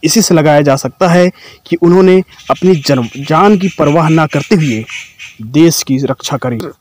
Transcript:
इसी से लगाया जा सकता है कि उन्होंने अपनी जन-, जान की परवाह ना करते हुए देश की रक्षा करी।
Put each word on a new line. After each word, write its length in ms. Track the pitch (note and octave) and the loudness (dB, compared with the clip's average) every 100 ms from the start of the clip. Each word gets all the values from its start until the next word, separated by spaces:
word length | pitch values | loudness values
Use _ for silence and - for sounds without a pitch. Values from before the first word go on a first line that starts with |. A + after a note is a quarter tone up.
इसी 180 | D#3+ A#3 | -2 0
से 120 | G3+ | 2
लगाया 260 | E3+ D3+ D3 | 2 2 2
जा 160 | D3 C3+ | 2 0
सकता 320 | C3+ - F3+ | -4 -2 0
है 220 | F3 F3+ - - - - | 2 0 -2 -16 -20 -8
कि 100 | E3+ | 0
उन्होंने 460 | E3+ F3+ F#3+ F#3 F#3 - - | 2 4 4 2 0 -10 -8
अपनी 240 | B2+ F3+ | -2 0
जन-, 520 | F3 C#3 C3+ A2+ C3 C#3 | 0 0 -2 -4 -10 -4
जान 300 | D#3 G3+ G#3 | 0 2 2
की 100 | F#3+ - | -2 -2
परवाह 300 | D3 D#3 D#3 | 0 0 2
ना 180 | D#3+ D#3 | 0 0
करते 280 | D3 C3+ | -4 -2
हुए 300 | G3 D3+ A2 A2+ - - - - - | -2 0 -4 -8 -14 -18 -20 -20 -18
देश 400 | A2 C#3 E3 - | -4 2 2 0
की 160 | - C3 | -4 -4
रक्षा 380 | C3 C3+ - C#3 | -2 -6 -8 -6
करी। 220 | B2+ A#2+ F#2+ - | -6 -8 -10 -14